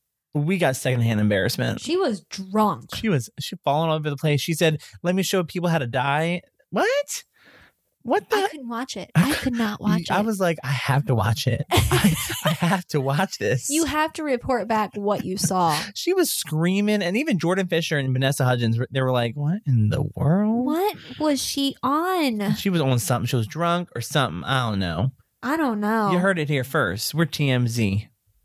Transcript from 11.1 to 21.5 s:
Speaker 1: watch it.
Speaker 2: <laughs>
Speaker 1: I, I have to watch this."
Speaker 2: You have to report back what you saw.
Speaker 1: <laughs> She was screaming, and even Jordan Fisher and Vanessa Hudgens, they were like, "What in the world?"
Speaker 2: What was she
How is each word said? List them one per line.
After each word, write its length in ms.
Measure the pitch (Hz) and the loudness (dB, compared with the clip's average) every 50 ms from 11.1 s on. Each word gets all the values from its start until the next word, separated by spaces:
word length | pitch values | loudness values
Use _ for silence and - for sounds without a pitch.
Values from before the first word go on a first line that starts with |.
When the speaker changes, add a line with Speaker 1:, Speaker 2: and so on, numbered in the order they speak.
| 131 | 2
Speaker 1:
watch 320 | 113 98 104 113 - - | 2 2 2 0 0 0
it. 180 | - - - - | -2 -2 -2 -2
Speaker 2:
<laughs> 40 | - | 0
Speaker 1:
I, 440 | - - - - - - - 208 160 - - - - - - | 2 2 4 4 4 4 4 4 2 2 -2 -6 -8 -4 -2
I 40 | - | -2
have 360 | 170 - - 170 196 185 180 - | 0 0 0 0 0 0 -2 -2
to 120 | - 151 | -2 -2
watch 380 | 131 135 139 147 190 196 - - | 0 0 0 0 -2 -2 -4 -2
this." 320 | 104 101 110 131 - - | 0 0 0 0 0 0
Speaker 2:
You 140 | 285 311 330 | 0 0 0
have 260 | 277 277 302 311 320 311 | 2 0 0 -2 -2 -4
to 80 | - 311 | -4 -4
report 440 | 294 262 240 - - 254 233 185 220 | -2 -2 -2 -2 -2 -2 -2 0 0
back 220 | 226 220 214 196 - | 0 0 0 -2 -4
what 300 | 208 202 202 208 185 - | -4 -2 0 0 0 -2
you 140 | 180 185 202 | -4 -4 -2
saw. 360 | - - 190 185 175 165 151 151 170 | -2 0 2 2 2 2 2 0 -2
Speaker 1:
<laughs> 80 | - 202 | -6 -8
She 180 | - - - 370 | -4 -2 0 2
was 180 | 392 339 - | 2 2 2
screaming, 720 | - - - - 156 156 165 175 190 196 208 208 214 208 196 | 0 -4 -4 -4 -2 0 2 2 2 2 2 2 2 2 0
and 140 | 170 180 | 0 0
even 220 | 226 302 330 254 165 | 0 0 0 0 0
Jordan 280 | 165 165 185 190 190 | 2 2 2 2 0
Fisher 300 | 180 175 165 160 - 165 | 0 0 0 0 0 0
and 160 | 147 135 131 127 | 0 0 0 2
Vanessa 320 | 127 135 135 139 - 135 | 2 2 2 2 2 2
Hudgens, 340 | 127 127 120 120 113 117 113 123 - | 2 2 2 2 2 2 0 -2 -2
they 100 | - 135 | -2 0
were 120 | 131 131 127 | 0 2 2
like, 220 | 123 120 120 135 | 2 0 0 -2
"What 240 | 143 147 147 170 214 - | -2 -2 -2 -2 -2 0
in 220 | - 131 117 107 - | 0 2 4 4 4
the 140 | - - 147 - - | 2 0 -2 -2 -4
world?" 520 | - - 139 165 196 208 214 226 233 254 | -2 0 2 2 4 2 2 2 0 0
Speaker 2:
What 300 | 294 302 330 381 415 311 277 - - 254 - | 0 0 0 0 0 -2 -4 -10 -14 -6 -2
was 240 | 302 311 285 262 - | 0 0 0 0 -2
she 340 | - | -4